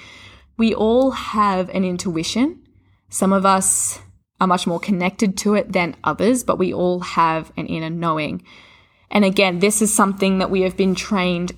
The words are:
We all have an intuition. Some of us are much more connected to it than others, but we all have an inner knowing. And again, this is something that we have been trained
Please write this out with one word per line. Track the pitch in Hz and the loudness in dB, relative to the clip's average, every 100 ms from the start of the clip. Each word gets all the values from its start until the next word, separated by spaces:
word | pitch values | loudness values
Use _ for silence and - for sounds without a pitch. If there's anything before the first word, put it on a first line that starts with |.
| - - - - _ - | -20 -20 -20 -20 _ -2
We | 226 | 0
all | - 220 240 262 | 2 2 4 2
have | 240 - 214 208 185 180 | -2 -4 0 0 0 -2
an | 185 | -2
intuition. | 185 180 190 165 165 220 285 349 _ _ _ _ _ | -2 -2 -4 -4 -4 0 -2 -2 _ _ _ _ _
Some | - 196 | -2 2
of | 196 196 | 4 4
us | 190 190 - - - - _ _ - | 2 2 0 -2 -8 -16 _ _ -2
are | 185 | 0
much | 180 - | 2 0
more | 170 | -4
connected | - 185 180 196 208 190 | -2 0 -2 0 -2 0
to | 202 208 | 0 0
it | - | 0
than | 190 170 - | -2 -2 -4
others, | - 151 196 254 | -4 0 2 2
but | - 165 | 0 0
we | 185 | -2
all | - 180 180 | 0 0 -2
have | 180 - 165 160 160 - | -2 0 2 0 -6 -10
an | 165 | -6
inner | 165 160 | -6 -6
knowing. | 165 170 156 151 180 - - - _ _ _ _ | -4 -2 -2 -4 -6 -12 -20 -20 _ _ _ _
And | 208 196 | 2 2
again, | 196 196 175 | 4 2 2
this | 202 214 | 0 2
is | 214 | 0
something | - 196 196 190 190 | 2 2 2 0 0
that | 185 | 0
we | 190 | 0
have | 185 185 | 0 0
been | 190 180 | 0 0
trained | - 202 180 175 175 | -2 -2 0 -2 -4